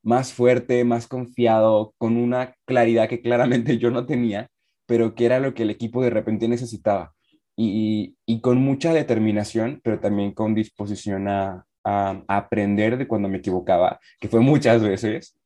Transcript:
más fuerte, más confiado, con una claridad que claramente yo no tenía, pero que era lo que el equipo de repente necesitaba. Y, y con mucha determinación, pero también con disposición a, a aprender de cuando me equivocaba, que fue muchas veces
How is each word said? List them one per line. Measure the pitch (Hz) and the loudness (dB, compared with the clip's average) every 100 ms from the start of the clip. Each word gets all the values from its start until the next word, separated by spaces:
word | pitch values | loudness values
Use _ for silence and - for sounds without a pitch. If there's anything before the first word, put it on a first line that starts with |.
más | 107 123 127 | 2 0 0
fuerte, | - 123 127 123 123 | 2 4 4 2 0
más | 120 117 117 | 2 0 -4
confiado, | 127 123 - 117 110 110 107 107 _ | -10 -10 0 2 4 4 4 0 _
con | 117 117 | -2 0
una | 120 123 127 _ - | 0 -2 -6 _ -2
claridad | 127 117 113 110 | 2 4 2 0
que | 120 | -2
claramente | 117 120 123 123 117 117 | -2 0 2 0 0 0
yo | 120 | 0
no | 120 131 | -2 -4
tenía, | 123 117 101 127 _ _ _ - | -2 -2 -4 -10 _ _ _ -2
pero | 117 113 | 0 0
que | 107 120 | 0 2
era | 127 | 2
lo | 135 | 0
que | 117 | -2
el | 110 | -4
equipo | 104 113 120 | -4 -6 -2
de | 127 | 0
repente | 90 107 107 113 | 0 -2 -4 -2
necesitaba. | 120 120 107 110 98 80 _ _ _ _ - | -4 -6 -4 -2 -2 -4 _ _ _ _ -4
Y, | 110 104 107 107 95 _ - | -2 0 -2 -2 -6 _ -6
y | 117 | -2
con | 127 123 | 2 2
mucha | 135 135 165 | 2 0 0
determinación, | 165 139 113 110 104 104 113 117 143 | 0 0 0 0 0 -2 -4 -4 -4
pero | 117 104 | -4 -2
también | 104 101 101 | -2 -2 -4
con | 101 110 | -4 -2
disposición | 110 107 - 104 101 104 98 98 | -2 -4 -8 -10 -8 -6 -4 -2
a, | 98 98 92 _ _ | -2 -4 -8 _ _
a | 101 101 98 98 - | -4 -2 -2 -6 -4
aprender | 101 - 107 101 101 110 127 | -4 -2 -2 0 0 0 -2
de | 123 | -4
cuando | 110 98 | -4 -2
me | 92 | -4
equivocaba, | 95 90 87 87 90 - _ _ | -4 -4 0 2 2 -2 _ _
que | - | -2
fue | 117 | 4
muchas | 131 147 123 117 | 4 4 4 4
veces | 107 98 110 117 - _ | 2 0 -2 -6 -10 _